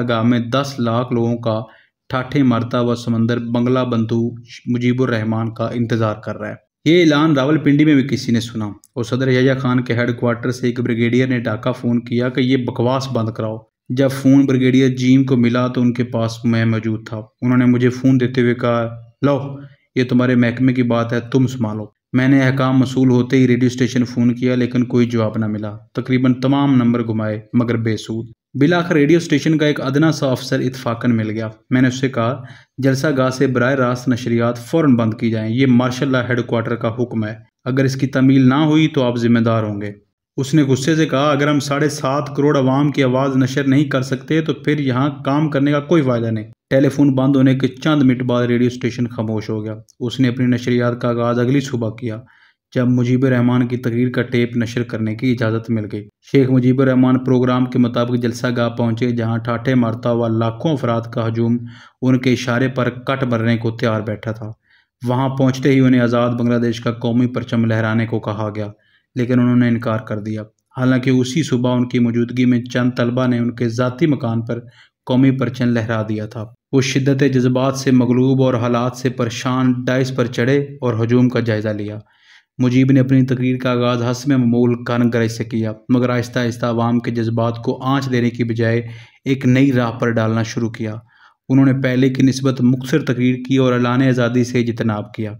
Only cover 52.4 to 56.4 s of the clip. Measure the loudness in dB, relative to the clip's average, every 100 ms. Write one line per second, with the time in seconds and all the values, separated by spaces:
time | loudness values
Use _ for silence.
52.4 | _ _ _ -2 0 2 2 2 2 2
53.4 | 2 2 0 -2 -4 -2 -2 -2 -2 0
54.4 | 0 -2 -4 -4 -6 -4 -4 -2 -2 0
55.4 | 0 -2 -2 -4 -4 -10 -12 _ _ 2